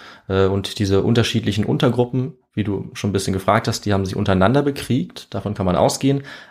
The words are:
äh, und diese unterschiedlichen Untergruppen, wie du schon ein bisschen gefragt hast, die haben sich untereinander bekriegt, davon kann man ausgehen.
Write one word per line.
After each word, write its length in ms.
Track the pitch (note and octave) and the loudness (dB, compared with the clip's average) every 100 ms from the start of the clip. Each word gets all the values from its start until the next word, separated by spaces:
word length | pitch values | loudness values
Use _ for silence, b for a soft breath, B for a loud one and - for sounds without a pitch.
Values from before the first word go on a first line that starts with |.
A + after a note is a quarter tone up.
| B B - | B B -4
äh, 180 | F#2+ F#2+ | 2 2
und 320 | G2 F#2+ - | 0 -4 -2
diese 240 | G2 G2 | 2 2
unterschiedlichen 640 | A2 A#2 A2 A2+ A2+ G2+ | 4 2 2 0 -2 -2
Untergruppen, 680 | G#2 D#3 C#3 A#2+ B2 B2+ B2+ - _ | -2 2 2 2 0 0 -4 -8 _
wie 100 | - | -6
du 260 | G#2 G2 F2+ | -4 -4 -6
schon 160 | - G#2 | -6 -2
ein 20 | |
bisschen 220 | F#2+ G2+ | -2 -2
gefragt 340 | F#2+ - G#2+ - | -2 2 2 0
hast, 160 | - | -4
die 80 | G#2 | 0
haben 140 | G2 F#2 | 0 0
sich 100 | G2 | -2
untereinander 460 | G2+ F#2 F#2+ C#3 | 0 4 4 4
bekriegt, 720 | C#3+ C#3 - B2 F3 - - | 0 -4 -2 -2 -2 -10 -10
davon 180 | G2+ G2+ | -8 -6
kann 120 | G2+ F#2 | -2 0
man 100 | D#2+ | 2
ausgehen. 460 | B2 - C3+ C#3 C#3 B B | 2 2 0 0 -4 B B